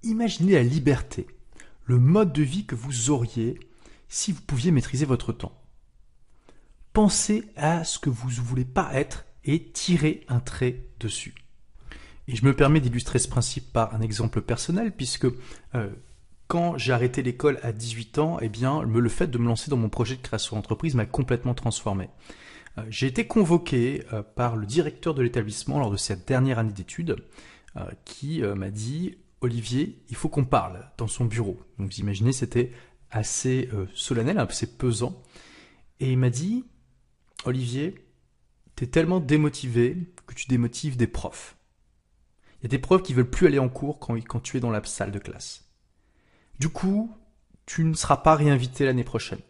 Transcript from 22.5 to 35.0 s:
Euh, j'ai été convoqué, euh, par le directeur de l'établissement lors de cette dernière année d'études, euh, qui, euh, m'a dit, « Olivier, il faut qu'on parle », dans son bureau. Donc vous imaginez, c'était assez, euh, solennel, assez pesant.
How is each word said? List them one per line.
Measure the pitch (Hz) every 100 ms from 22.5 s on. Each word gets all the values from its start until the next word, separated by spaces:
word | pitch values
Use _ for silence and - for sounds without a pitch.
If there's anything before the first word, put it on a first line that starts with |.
| - - -
Euh, | 110
j'ai | 107 131
été | 127 233
convoqué, | 226 185 170 175 131 120 147 -
euh, | 110
par | 101 - 120 113
le | 101
directeur | 135 151 - 170
de | 143
l'établissement | 120 120 104 104 - 143
lors | 123
de | 101
cette | - 98 -
dernière | 131 131 120
année | 110
d'études, | 101 90 - 85 95 - - - - - -
euh, | 92 - -
qui, | - 139 160
euh, | 107 101
m'a | 95
dit, « | 104 110 147 185 - _ _
Olivier, | 123 117 110 127 - - _
il | -
faut | 160
qu'on | -
parle », | 127 127 87 90 - -
dans | 113
son | -
bureau. | 120 110 104 87 - -
Donc | 98
vous | 95
imaginez, | 101 98 113
c'était | 127 120 120 123 - - _ -
assez, | 110 104 - 131 127 131
euh, | 107 95
solennel, | - - 120 117 202
assez | 110 - -
pesant. | - 127 110